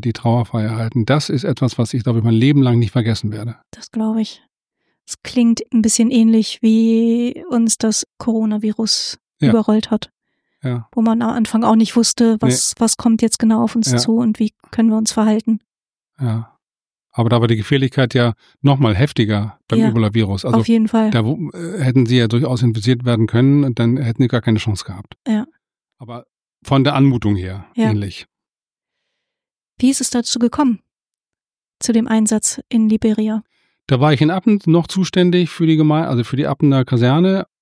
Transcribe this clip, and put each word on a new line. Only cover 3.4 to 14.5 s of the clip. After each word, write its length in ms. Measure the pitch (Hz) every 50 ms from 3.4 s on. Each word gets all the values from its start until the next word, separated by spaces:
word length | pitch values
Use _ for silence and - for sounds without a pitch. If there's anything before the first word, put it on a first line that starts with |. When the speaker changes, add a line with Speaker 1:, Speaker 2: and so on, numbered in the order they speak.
| 104 117 113 - _ _
Speaker 2:
Das 180 | - - - -
glaub 260 | - 220 214 220 220 226
ich. 240 | 220 - - - _ _ _ _ _ _ _ _ _ _ _ _ _
Es 140 | - - - -
klingt 360 | - - 254 233 233 233 - - - -
ein 80 | 226
bisschen 280 | 214 220 - - 226 240
ähnlich, 480 | 269 233 226 226 226 220 214 - - -
wie 800 | - 220 220 226 226 226 226 226 233 233 226 240 240 247 - - 349 359
uns 260 | 262 233 233 226 -
das 300 | - - 220 208 - - - _ -
Coronavirus 1000 | - 240 226 220 220 214 214 214 220 214 214 - 226 214 - - - - - - _ _ _ -
Speaker 1:
Ja. 100 | 151 143
Speaker 2:
überrollt 400 | 226 226 214 - 214 214 - -
hat. 220 | 220 214 - - _ _ _ _ _ _ _ _ _ _
Speaker 1:
Ja. 240 | - 131 123 120 117 -
Speaker 2:
Wo 100 | - 240
man 180 | 220 226 226 233
am 80 | 240 220
Anfang 340 | - 240 220 - - 220 233
auch 100 | 220 220
nicht 220 | 226 226 - -
wusste, 400 | 240 226 - - - 233 226 226 214
was, 360 | - 131 123 127 - - -
Speaker 1:
Nee. 40 | - 233
Speaker 2:
was 120 | 220 -
kommt 240 | - - 240 226 214
jetzt 200 | 226 226 - -
genau 240 | - 220 220 220 233
auf 100 | 220 -
uns 160 | 233 220 131
Speaker 1:
Ja. 80 | 240 240
Speaker 2:
zu 200 | 240 - 220 233
und 200 | 240 226 220 -
wie 140 | 226 214